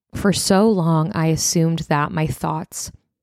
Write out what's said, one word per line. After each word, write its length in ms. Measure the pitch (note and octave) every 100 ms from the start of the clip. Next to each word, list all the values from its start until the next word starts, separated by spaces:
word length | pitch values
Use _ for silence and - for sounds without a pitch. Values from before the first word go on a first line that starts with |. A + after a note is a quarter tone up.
| _
for 200 | - G3+
so 340 | E3+ - F#3+ A3
long, 420 | G3+ E3 D#3+ D#3
I 160 | - D#3+
assumed 520 | D#3 - F3 E3 E3 -
that 240 | D3 D3
my 140 | D#3+ D#3+
thoughts 680 | - D#3+ D#3 F3+ - - - _ _